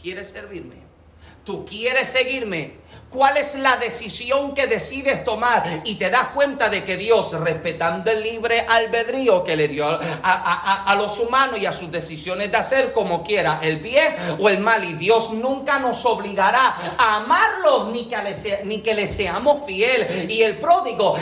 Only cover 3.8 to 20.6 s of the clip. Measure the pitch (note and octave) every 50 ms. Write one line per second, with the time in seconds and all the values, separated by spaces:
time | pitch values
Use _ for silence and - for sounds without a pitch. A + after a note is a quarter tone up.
3.8 | A#3+ A3 - - A#3 G#3 - - B3 A#3+ C4+ C#4 C#4+ C#4 C#4 C#4 B3+ A3 A3+ G3
4.8 | - - B3+ C4+ C4+ C#4 B3+ E3+ - B3 G#3+ G#3+ A#3+ A#3+ A#3+ G3+ D#3 F3 E3 D#3
5.8 | - A3 G#3 - G3 F#3 F#3 B3+ B3+ - - C#4 C#4+ C#4+ C4 - A#3 G#3+ G3+ F#3
6.8 | - F#3+ F#3 F#3 G3+ A3+ A3+ G#3 F3 - E3 D#3 E3 F3 D#3 - - F3 D#3+ -
7.8 | E3 E3+ F3+ F#3+ F#3 A3 A3+ G#3+ G#3+ A3 A#3 A3+ G#3+ A#3 A#3 A#3 A3+ - A3+ A3+
8.8 | A3+ A3 - A#3 A3+ A#3 B3 C4+ C4+ A#3 G3 F3+ F3 E3+ D#3+ D#3 D3+ C#3+ C#3 D3
9.8 | D3 D3 E3 D#3+ E3+ E3+ D#3 - - F#3 F#3 - - F3+ E3+ - - F#3+ F#3+ G3
10.8 | - G3 G3+ G3+ G#3+ G3+ - - A#3 A#3 A#3+ C4 C4+ C4 A#3+ G#3+ G3 F3+ D#3+ -
11.8 | F3+ D#3+ D#3+ E3+ D#3+ - D#3+ D3+ - F3 F#3 F#3+ G#3 G3 A#3 A3 F#3 - C4 C4+
12.8 | B3+ - - A#3 G3+ F3+ F3 E3+ E3+ - G#3 G3+ F3 E3 D#3 D#3 D#3 D#3+ D#3+ D#3
13.8 | - A3 B3+ C#4+ D#4+ D4+ - - F3+ F3 - G3 G3 G#3+ G3 F#3+ G3+ A3+ A3+ G#3+
14.8 | F#3 E3+ D#3+ D#3 E3+ G3 A3+ A3+ A3 A3 A3 A3 A#3 C4 C4+ C#4 C4+ D4 C#4+ C4+
15.8 | C4 B3 A3+ - - B3 G#3+ G3 G3 G3 G3+ G3 F#3+ G3 A3+ B3+ C#4 F4 - -
16.8 | - E3+ - - B3+ A3 G#3+ G#3+ G#3+ B3 D#4+ F#4 A4 G#4+ G4+ G4 F#4 D4+ C4+ A3+
17.8 | G3+ G#3+ A3+ A#3+ A#3 - A#3+ G#3+ G3+ G3+ G3+ - - G#3+ G3 G3 G3 G3 G#3+ G#3
18.8 | G#3 A3+ G#3+ G#3 G3+ - - - G3+ F3+ E3+ G3+ B3 D4 D4 D4 - G3+ F#3+ F#3
19.8 | G#3+ B3 C4 A#3+ F#3+ E3 F3 F#3+ E3 F3+ A3 A3+ A3+ G#3+ G3 -